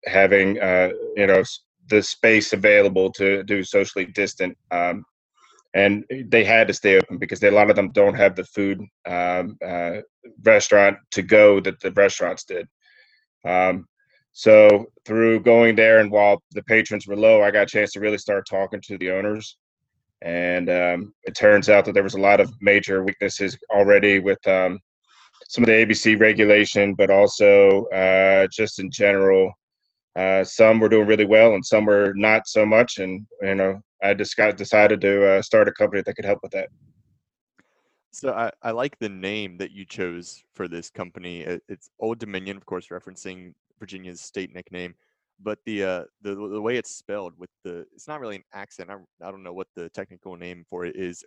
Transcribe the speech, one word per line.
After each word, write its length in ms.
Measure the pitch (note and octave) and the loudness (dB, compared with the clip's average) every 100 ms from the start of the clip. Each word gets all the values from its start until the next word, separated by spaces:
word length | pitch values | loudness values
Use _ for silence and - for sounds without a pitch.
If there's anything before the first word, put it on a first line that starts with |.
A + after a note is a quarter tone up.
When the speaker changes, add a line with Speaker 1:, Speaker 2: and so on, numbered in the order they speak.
| - | -4
Speaker 1:
having, 520 | F#2+ G2 G2 F#2+ G2+ | 2 4 4 2 -2
uh, 280 | F#2+ F#2 F#2 - - | -2 0 0 -4 -10
you 120 | G#2 G2 | -2 2
know, 140 | F#2+ | 2
s-, 240 | F#2 - _ _ _ | 0 -8 _ _ _
the 140 | G#2+ | 0
space 520 | F#2+ - A2+ A2 G#2 | 0 -2 2 2 0
available 580 | G2 G#2 G#2 G2+ F#2+ F#2+ | 0 4 4 4 2 -2
to 300 | - G2 G2 | -2 -2 -2
do 200 | G2 G2+ | -2 -6
socially 440 | F#2 G2+ G2 G2+ F2+ | -2 -2 -2 -6 -8
distant. 500 | G#2 F#2+ - F#2 - _ | -6 -6 -4 -8 -8 _
Um, 340 | F2+ F2 F2+ - _ _ _ _ _ _ | -4 -4 -6 -12 _ _ _ _ _ _
and 300 | F#2+ G2+ G#2 - B2+ A#2+ | 0 0 0 -6 -14 0
they 140 | A#2 | 0
had 260 | G2+ A2+ G#2 | 2 2 2
to 60 | |
stay 220 | F#2+ G#2 F#2+ | 0 2 2
open 220 | - F2 | 2 -6
because 200 | F2+ F#2+ | -10 -2
they, 100 | G#2 | 2
a 40 | |
lot 160 | G2+ G#2 | 4 4
of 80 | G2+ | 2
them 140 | G2 | 0
don't 240 | G#2 G2+ | 0 0
have 200 | F#2+ G2+ | 2 0
the 100 | F#2 | 0
food, 360 | F2+ - G2 F#2+ G2+ _ F2+ | -8 -6 -6 -6 -12 _ -12
um, 520 | F2+ F2 F2+ F2 - | -6 -4 -6 -8 -12
uh, 340 | F2+ F2 E2+ G2+ - _ - _ | -10 -8 -8 -10 -14 _ -20 _
restaurant 520 | A2+ G#2 - G2+ G2+ G2 _ | 2 2 4 4 4 0 _
to 120 | - | -8
go 380 | E2+ G#2+ G#2 G2 | 2 6 6 6
that 200 | F#2 F#2 | 0 -8
the 120 | F#2+ | -6
restaurants 520 | G2 G2 - F2+ F2 | 0 0 0 -8 -8
did. 220 | - F2+ F2 _ _ _ _ _ _ _ | -12 -12 -12 _ _ _ _ _ _ _
Um, 420 | F2 F#2 F#2 F#2 - _ _ _ _ | -4 0 0 -2 -10 _ _ _ _
so 540 | - A2 G#2+ G#2+ G#2 A2+ _ | -2 6 8 10 6 0 _
through 360 | - A2 A2+ A2 | -8 -2 0 2
going 360 | A#2+ A#2 A#2 G#2+ | 4 4 4 4
there, 220 | A2+ A2 | 6 6
and 120 | G#2 | 4
while 320 | G#2 G2+ G2+ - | 2 2 2 -4
the 100 | G#2 | -14
patrons 440 | G2+ A2 A2 G#2+ G2 | -2 0 0 -8 -8
were 100 | G2+ | 0
low, 260 | A2 A2 | 4 4
I 80 | G2+ | 4
got 140 | G#2 | 0
a 20 | G2+ | -2
chance 260 | G#2+ G2+ | -2 -4
to 80 | G2 | -4
really 160 | G#2+ G#2 | -6 -6
start 300 | - G2+ - | -6 -6 -6
talking 320 | G2 G2 G2+ | -8 -8 -10
to 120 | - F#2+ | -14 -10
the 140 | F#2 | -6
owners. 480 | F#2 G#2 G#2+ G#2+ - _ _ _ _ _ _ | -6 -6 -8 -12 -20 _ _ _ _ _ _
And, 460 | E2+ F2 F2 F2+ F2 | -10 -6 -4 -4 -4
um, 460 | F2+ F2 F2 G2+ _ | -2 -2 -4 -8 _
it 100 | - | -16
turns 360 | - G#2 G#2 G#2 | 0 4 4 4
out 160 | G2+ G2 | 2 4
that 60 | |
there 100 | G2 | -2
was 120 | G2 | -2
a 60 | G2 | -2
lot 200 | G2 G2+ | 2 2
of 120 | F#2+ - | 0 -2
major 420 | G2 G2+ G2 F#2+ | 0 0 0 -4
weaknesses 540 | F#2+ - G2+ - G2 - - | -4 -6 -8 -6 -8 -10 -4
already 480 | G2+ G2 G2+ G2+ G2 | 0 4 4 4 0
with, 280 | F#2+ F#2 G#2 | 0 -4 -2
um, 320 | F#2 F#2 G2 _ _ _ _ _ _ _ | -2 -2 -6 _ _ _ _ _ _ _
some 160 | - | -2
of 20 | A#2 | 2
the 100 | A2 | 2
A 80 | A2 | 2
B 80 | |
C 200 | G#2 A2 | 0 0
regulation, 800 | G#2+ A2 G#2+ G#2 G#2+ G2+ G#2 G2+ | 2 2 2 4 4 2 0 -2
but 140 | F#2+ G2 | 0 2
also, 800 | G2 G2+ - G#2 G2+ G2 G2 - | 4 2 2 4 6 6 4 -2
uh, 600 | F#2+ F#2+ F#2+ F#2+ G2 F#2+ | -4 0 2 2 2 0
just 280 | - G#2+ - | -2 -8 -8
in 100 | F#2+ | -12
general, 600 | - G2+ G2 F#2+ F#2+ F#2 - _ _ _ _ _ F2+ | -2 0 2 2 2 0 -4 _ _ _ _ _ -8
uh, 280 | F#2+ F#2+ | -4 -2
some 340 | F#2+ - A2 A2+ | -4 2 4 4
were 120 | G#2+ | 2
doing 160 | A2 G#2 | 2 2
really 180 | G#2+ | 0
well 300 | G2+ A2 A2+ | 4 4 4
and 100 | G2+ | 2
some 220 | - A2 G#2+ | 0 -2 2
were 260 | G2+ G2+ | 0 0
not 320 | G2 G#2+ A2 - | -2 -2 -2 -2
so 200 | A2 G#2+ | -2 2
much. 320 | A2 B2 - | 2 2 -4
And, 280 | F#2 F#2 G#2+ - | -10 -10 -14 -10
you 140 | G2 | -6
know, 260 | G2 F#2+ G2 _ _ | -4 -4 -6 _ _
I 100 | G2 | -4
just 240 | G2+ G2 - | -4 -6 -2
got, 220 | G#2+ F#2+ | -2 -2
decided 420 | G2 G#2+ G#2 G2+ | -2 2 4 2
to, 260 | G2 G2+ G2 | 0 2 2
uh, 160 | G2 | 0
start 260 | - A2 G#2 | 0 0 0
a 40 | |
company 300 | - G#2 G2+ | 0 -4 -4
that 100 | G2 | -8
could 120 | - G2 | -10 -6
help 140 | E2+ | -6
with 100 | - | -6
that. 160 | F#2+ - _ _ _ _ _ _ _ _ _ _ _ _ _ _ | -12 -12 _ _ _ _ _ _ _ _ _ _ _ _ _ _
Speaker 2:
So 240 | - C#3 | -12 -8
I, 180 | G#2 A2+ - | -6 -8 -8
I 100 | A#2 | -10
like 260 | A2+ C#3 - | -8 -8 -8
the 100 | G#2+ | -12
name 480 | F#2+ F#2+ G#2+ G2 F2 | -10 -10 -10 -12 -12
that 140 | F#2+ | -14
you 160 | G2 F#2 | -14 -20
chose 580 | - F2+ F2 F2 - _ | -10 -10 -10 -18 -20 _
for 160 | - F2+ | -14 -14
this 220 | E2+ - | -12 -16
company. 500 | - F2+ F2+ F2+ F2 | -16 -16 -16 -18 -16
It, 220 | E2 F2 - | -12 -14 -14
it's 220 | G2 _ _ | -20 _ _
Old 200 | A2 A#2 | -12 -10
Dominion, 400 | A2 F#2+ F#2+ G2 | -12 -14 -14 -16
of 80 | - | -16
course, 220 | F#2 - | -16 -14
referencing 640 | F2 - F#2 F#2+ F#2 F2+ _ _ _ | -20 -20 -20 -20 -20 -20 _ _ _
Virginia's 420 | F#2 F#2+ F2+ F2 | -20 -20 -20 -20
state 340 | - G2+ F#2 | -16 -14 -14
nickname. 400 | F2+ - F2+ F2+ - _ _ _ _ | -16 -20 -16 -16 -18 _ _ _ _
But 160 | G2 G#2+ | -14 -14
the, 180 | - G#2 | -12 -8
uh, 200 | F#2+ F2+ - _ | -8 -8 -12 _
the, 140 | G#2 | -16
the 260 | G2 G#2 G#2+ | -14 -14 -10
way 160 | A2 B2 | -8 -8
it's 180 | - | -10
spelled 380 | - - G2+ F2+ E2+ | -20 -16 -14 -14 -20
with 100 | F2+ _ | -20 _
the, 220 | F#2+ F2 - | -20 -18 -20
it's 120 | _ - | _ -20
not 140 | D3+ | -18
really 160 | A#2 G2 | -16 -18
an 80 | _ | _
accent. 380 | G2+ G2+ - F2 | -20 -20 -20 -20
I, 60 | G2+ F2 _ F2 | -20 _ _ -20
I 40 | |
don't 120 | G2 | -20
know 120 | F#2 | -20
what 140 | F2+ F#2 | -18 -18
the 140 | - E2 | -18 -18
technical 480 | - G2 F2 F#2+ F2 | -18 -20 _ -20 -20
name 300 | F2+ F2 E2 | -20 -20 _
for 160 | F2+ | -14
it 120 | F2+ - | -14 -12
is 280 | F2+ F2 | -14 -14